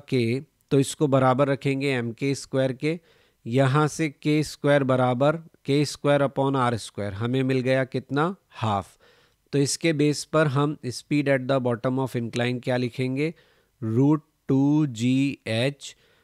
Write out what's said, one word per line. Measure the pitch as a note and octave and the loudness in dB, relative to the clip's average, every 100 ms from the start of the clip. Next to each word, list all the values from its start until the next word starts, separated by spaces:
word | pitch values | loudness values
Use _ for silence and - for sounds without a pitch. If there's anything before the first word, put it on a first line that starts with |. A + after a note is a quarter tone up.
| - | 0
K, | C3 A2+ B2+ D#3 _ - | 0 0 -2 -6 _ 0
तो | C#3 | 2
इसको | C3+ - D3+ | 2 0 2
बराबर | C3+ C3 B2+ C#3 | 4 4 4 2
रखेंगे | C3+ C#3 C3+ C#3+ | 0 -2 -2 0
एम | B2+ A#2 | -2 -4
के | A2+ C#3 | -4 -4
स्क्वायर | C3+ - C3 C3 | -4 -4 -2 -2
के। | B2 D3+ E3+ _ _ _ _ A2+ | -2 -4 -6 _ _ _ _ -2
यहाँ | B2 C3+ D3 D3+ | 2 4 4 0
से | - D#3+ | 0 -6
के | - D3+ D3+ | -4 -2 0
स्क्वायर | C#3+ - C#3+ C#3+ | -2 -2 2 2
बराबर | C3 B2+ B2+ B2 C#3+ E3 D#3+ _ | 4 2 2 2 0 0 -6 _
के | - C#3+ | -2 0
स्क्वायर | C#3+ - C#3+ C#3+ C#3 | 0 -2 0 2 0
upon | - C3+ C3+ | 0 -2 0
आर | A#2+ A#2 | 0 -2
स्क्वायर, | - - G2+ | -6 -8 -8
हमें | G2 A#2+ C3 | -4 -2 -2
मिल | C3 C3 | 0 0
गया | B2 C3 | 0 0
कितना, | C3 C3 - C#3 E3 G3 _ | 0 -6 -4 -2 -2 -4 _
हाफ। | - A2 G2+ - _ _ _ _ _ _ | -6 -2 -2 -4 _ _ _ _ _ _
तो | C#3 | -2
इसके | C#3 - E3 | -2 0 -2
बेस | D3+ D3 C#3 | 2 0 0
पर | - D#3 D#3 | -2 0 2
हम | C3 D3 D3+ B2+ | 2 -2 -2 -8
speed | - - D3 C#3 C3+ | -10 -4 -2 2 0
at | B2+ | 0
the | C3+ B2 | -2 0
bottom | A#2 C3 C3 C3 | -2 -2 -2 -2
of | B2 | -4
incline | A#2 B2 A#2+ B2 | -4 -2 -2 -2
क्या | B2+ B2+ | -2 -2
लिखेंगे, | B2 - B2+ C3 D#3 - _ _ _ - | -2 -4 -4 -2 -4 -6 _ _ _ -10
root | A2+ A2+ C#3+ D#3 _ _ - | -2 2 4 2 _ _ -2
two | C3+ C#3 D3+ D3+ A2 | 2 2 2 0 0
G | B2 C3 C#3 - - A2 | 0 2 0 -4 -4 -2
H | C3+ C#3+ - - _ _ | -2 -4 -16 -20 _ _